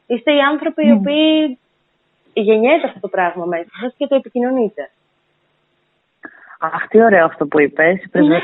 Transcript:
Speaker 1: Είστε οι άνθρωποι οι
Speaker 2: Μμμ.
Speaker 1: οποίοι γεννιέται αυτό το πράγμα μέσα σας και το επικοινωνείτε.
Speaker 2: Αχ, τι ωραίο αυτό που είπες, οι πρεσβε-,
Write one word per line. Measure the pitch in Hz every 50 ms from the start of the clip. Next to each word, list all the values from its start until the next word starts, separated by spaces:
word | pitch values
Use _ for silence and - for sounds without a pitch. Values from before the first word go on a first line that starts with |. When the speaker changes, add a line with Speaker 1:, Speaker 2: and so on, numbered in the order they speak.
| _
Speaker 1:
Είστε | - 240 233 - 311 294
οι | 285
άνθρωποι | 277 277 302 294 320 320 320 320 302
οι | 233
Speaker 2:
Μμμ. | 233 208
Speaker 1:
οποίοι | 196 277 294 302 311 311 311 311 311 294 254 - _ _ _ _ _ _ _ _ _ _ _ _ _ _ -
γεννιέται | - 208 208 220 214 226 262 311 339 311
αυτό | 240 - 185
το | -
πράγμα | 190 - 190 180 175 - 180 170
μέσα | 175 175 165 170 _ - 180
σας | 220 254 -
και | - 285
το | - 277
επικοινωνείτε. | 262 262 226 - 247 240 254 262 262 226 202 - - 139 - _ _ _ _ _ _ _ _ _ _ _ _ _ _ _ _ _ _ _ _ _ _ _ _ _ _ - - - - - - - -
Speaker 2:
Αχ, | 165 160 - 165 -
τι | - - 214 226
ωραίο | 226 202 180 165
αυτό | 160 - - 160
που | 143 - 151
είπες, | 147 135 143 151 156 170 190 185 -
οι | -
πρεσβε-, | - 165 151 147 165 175